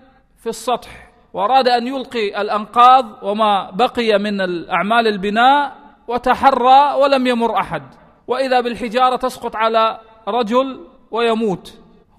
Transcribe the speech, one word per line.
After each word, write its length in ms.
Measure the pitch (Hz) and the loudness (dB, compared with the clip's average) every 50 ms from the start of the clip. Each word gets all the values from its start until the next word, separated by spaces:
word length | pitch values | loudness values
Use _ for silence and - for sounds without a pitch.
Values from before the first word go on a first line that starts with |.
| - _ _ _ _ _ _ _ | -20 _ _ _ _ _ _ _
في 100 | _ 233 | _ -12
السطح 600 | 226 - - 247 247 220 - - - - - - _ _ _ _ _ | -12 -8 -4 -4 -4 -4 -6 -12 -20 -20 -20 -20 _ _ _ _ _
وأراد 360 | 175 190 208 254 269 262 247 | -6 -2 2 2 2 4 4
أن 180 | 247 240 233 | 0 0 -2
يلقي 540 | 247 277 269 247 - - 240 214 202 - 202 | -4 -6 -8 -8 -8 -6 -6 -4 -4 -4 -6
الأنقاض 840 | 202 208 - 208 214 208 - 247 240 247 254 262 254 220 208 - - | -4 -4 -4 -4 -6 -4 2 6 6 8 8 6 4 0 -8 -10 -6
وما 480 | 196 208 214 220 214 202 190 175 - | -6 -2 0 0 2 2 0 -2 -6
بقي 480 | 190 185 240 254 247 247 233 220 208 196 | -2 -2 -2 -2 0 -2 0 2 2 2
من 220 | 202 214 202 196 | 0 -2 -4 -4
الأعمال 680 | 190 180 180 170 156 - 175 220 226 202 226 240 233 | -4 -4 -4 -6 -6 -4 -2 -2 0 0 0 2 2
البناء 680 | 220 214 202 180 208 208 220 240 262 277 294 285 269 - - - - - _ _ - | 2 -2 -2 -4 -4 0 2 4 4 4 2 0 -2 -8 -14 -20 -20 -20 _ _ -8
وتحرى 840 | 233 240 - 254 247 - - 277 277 254 240 254 262 269 285 285 226 | -8 -4 0 0 0 2 2 2 2 4 4 6 6 6 6 4 2
ولم 320 | 254 277 285 277 269 254 | 0 2 2 2 2 0
يمر 320 | 254 247 233 - 220 220 185 | 0 -2 0 -2 -2 -2 -2
أحد، 240 | 185 - 165 156 135 131 - - - _ _ _ _ | -4 -4 -8 -10 -12 -14 -20 -20 -20 _ _ _ _
وإذا 340 | - 233 254 269 262 254 247 | -6 -4 -2 -2 0 0 0
بالحجارة 560 | 240 240 240 175 220 240 196 247 254 254 262 | 0 -2 -6 -6 -8 -6 -2 0 0 2 0
تسقط 400 | 240 - 247 247 - - 233 220 | 0 -4 -6 -8 -8 -12 -10 -6
على 440 | 214 220 226 226 226 220 220 220 - - - - - - 196 | -2 -2 0 2 2 0 0 -2 -6 -14 -20 -20 -14 -8 -4
رجل 580 | 208 240 247 196 233 254 269 269 254 - - - - _ _ _ | -2 -2 -2 0 0 0 0 -2 -6 -12 -16 -20 -20 _ _ _
ويموت، 680 | - 220 233 233 226 220 233 214 180 175 - - - - - - - _ _ _ _ | -4 -2 0 0 0 0 0 -2 -4 -4 -8 -16 -20 -20 -20 -20 -20 _ _ _ _